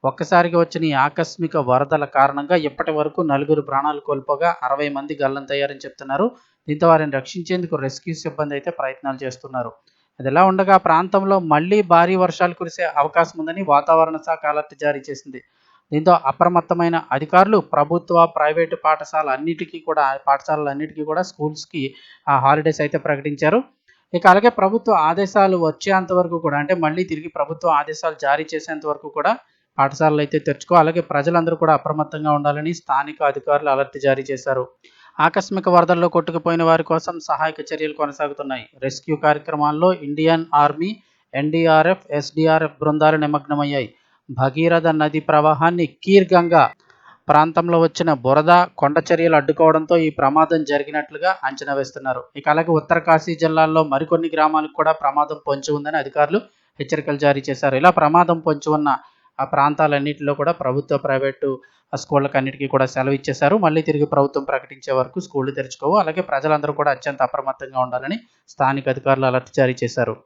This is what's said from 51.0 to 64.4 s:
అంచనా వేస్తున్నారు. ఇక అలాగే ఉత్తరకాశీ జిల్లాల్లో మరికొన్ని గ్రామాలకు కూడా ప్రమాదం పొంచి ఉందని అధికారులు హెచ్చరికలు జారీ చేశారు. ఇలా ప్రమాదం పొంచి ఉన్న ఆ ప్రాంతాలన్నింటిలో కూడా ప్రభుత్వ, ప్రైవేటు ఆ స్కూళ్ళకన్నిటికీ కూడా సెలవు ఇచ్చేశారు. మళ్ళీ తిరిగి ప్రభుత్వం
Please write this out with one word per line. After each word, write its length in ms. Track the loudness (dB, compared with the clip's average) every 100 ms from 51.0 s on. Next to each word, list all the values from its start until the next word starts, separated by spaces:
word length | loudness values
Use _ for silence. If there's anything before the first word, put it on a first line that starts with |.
| -8 -4 -4 -2 -6
అంచనా 260 | -8 -6 -4
వేస్తున్నారు. 420 | -4 -8 -8 -8 -10 -8
ఇక 80 | -2 0
అలాగే 180 | 0 -2
ఉత్తరకాశీ 560 | 0 -2 2 0 0 -2
జిల్లాల్లో 400 | 0 2 2 2 0
మరికొన్ని 380 | -2 0 -2 -2 0
గ్రామాలకు 380 | 2 0 -4 -2
కూడా 160 | 0 0
ప్రమాదం 360 | -2 -2 -2 -4 -6
పొంచి 220 | -6 -4 -6
ఉందని 220 | -4 -6
అధికారులు 380 | -4 0 0 0 -6 _ _ _
హెచ్చరికలు 420 | -6 -4 -4 0 0
జారీ 180 | 0 -4
చేశారు. 280 | -2 -2 4
ఇలా 100 | 4 4
ప్రమాదం 380 | 4 4 2 0 0
పొంచి 240 | -2 -2 0
ఉన్న 120 | 0 -2 _ _ _ -8
ఆ 40 | -4
ప్రాంతాలన్నింటిలో 840 | 0 0 2 0 0 -2 -4 -4 -2
కూడా 140 | -2 -2
ప్రభుత్వ, 340 | -2 -4 -2 -4
ప్రైవేటు 460 | -2 -2 -2 -4 -6 -6 _ _ _
ఆ 40 | -10
స్కూళ్ళకన్నిటికీ 640 | -2 -2 0 -2 -4 -6 -2
కూడా 140 | 0 0
సెలవు 220 | -2 -2 -2
ఇచ్చేశారు. 380 | -4 0 2 2 2
మళ్ళీ 160 | 0 0
తిరిగి 180 | 0 0
ప్రభుత్వం 300 | 2 0 -2